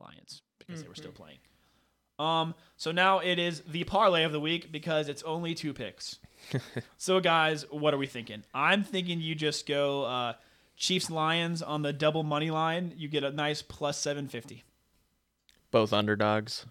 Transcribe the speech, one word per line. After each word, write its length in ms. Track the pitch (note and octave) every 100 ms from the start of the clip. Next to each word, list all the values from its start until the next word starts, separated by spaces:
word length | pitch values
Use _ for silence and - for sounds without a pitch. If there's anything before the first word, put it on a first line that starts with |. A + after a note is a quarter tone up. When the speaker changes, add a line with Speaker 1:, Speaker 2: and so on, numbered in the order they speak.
Speaker 1:
Lions 420 | - D#2 - - _ _
because 240 | - E3
they 60 | D3
were 80 | -
still 160 | D#3
Speaker 2:
Mm-hmm. 100 | C3+
Speaker 1:
playing. 160 | D#2 - _ _ _ _ _ _ _ -
Um, 360 | D#3 D#3+ E3 - _ _
so 140 | D#3+
now 300 | E3+ F#3 F#3+
it 180 | F3 F3
is 220 | F3 D#3 -
the 160 | E3
parlay 400 | E3+ G3 G#3+ E3+
of 80 | D#3+
the 80 | D3+
week 320 | D#3 E3+ -
because 360 | D#3 E3 D#3 D3
it's 140 | C#3
only 320 | D#3+ E3 E3+
two 180 | D#3+ D3+
picks. 460 | C3+ G#2+ - - - - _ -
Speaker 3:
<laughs> 60 | C3 - C3+ - _
Speaker 1:
So, 220 | - F#3
guys, 440 | F3 E3 D#3 D3+ D3
what 240 | D3 D3+
are 40 | C#3
we 80 | C3
thinking? 340 | A#2+ A2 G#2+ -
I'm 300 | C3 D#3 G3+
thinking 380 | G3+ F#3+ F3 E3+
you 140 | D#3+ D#3
just 300 | D3+ D3 -
go, 380 | C#3+ C#3+ C#3
uh, 280 | A#2+ B2+ B2 - _ _ _ -
Chiefs 320 | - F3+ F3+
Lions 520 | D#3+ D#3 E3 E3+ E3
on 200 | D#3+ D3+
the 100 | D3
double 300 | C#3+ D3+ D#3
money 260 | D3+ D3 D#3+
line. 420 | D#3 D#3+ E3+ F3 D3
You 100 | D3
get 140 | D3+
a 80 | C#3
nice 320 | D3 D3 D3+
plus 340 | - - D3 C#3+
seven 280 | D3 C#3+ C#3
fifty. 380 | A#2 - A#2 - _ _ _ _ _ _ _ _ _ _
Speaker 3:
Both 220 | A#2 G#2+
underdogs. 720 | G#2 G#2 G#2 G#2+ G#2+ G#2+ - -